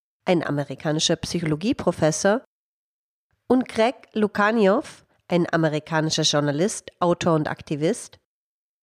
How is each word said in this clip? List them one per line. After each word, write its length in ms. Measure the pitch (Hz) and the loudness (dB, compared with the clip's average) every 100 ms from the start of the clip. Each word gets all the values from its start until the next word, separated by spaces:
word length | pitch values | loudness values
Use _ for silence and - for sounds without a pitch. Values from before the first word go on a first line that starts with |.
| _ _ | _ _
ein 180 | - 170 | -2 0
amerikanischer 720 | - 147 139 135 160 156 - 165 | 0 -2 -4 -6 -2 0 0 -2
Psychologieprofessor, 1300 | - 175 160 151 208 - 185 - 156 160 196 233 - _ _ _ _ _ _ _ _ _ - | -2 -4 -2 -2 -2 0 -2 2 0 2 0 0 -4 _ _ _ _ _ _ _ _ _ 0
und 220 | 254 - | 0 2
Greg 400 | 220 226 - - | 0 0 -2 -8
Lukianow, 680 | 214 208 - 208 233 190 233 - - _ _ - | -2 -2 2 2 4 4 2 -2 -16 _ _ -2
ein 240 | 175 165 | 0 2
amerikanischer 680 | 165 160 151 - 160 156 156 | 0 0 -2 -2 -2 -2 -2
Journalist, 680 | 156 147 147 143 208 - - - | 0 0 0 0 -2 -4 -14 -2
Autor 360 | 175 175 185 | -2 0 0
und 120 | 160 151 | 0 -2
Aktivist, 680 | - - 147 160 240 - - _ _ _ _ _ _ | -8 -8 -4 -2 -4 -10 -20 _ _ _ _ _ _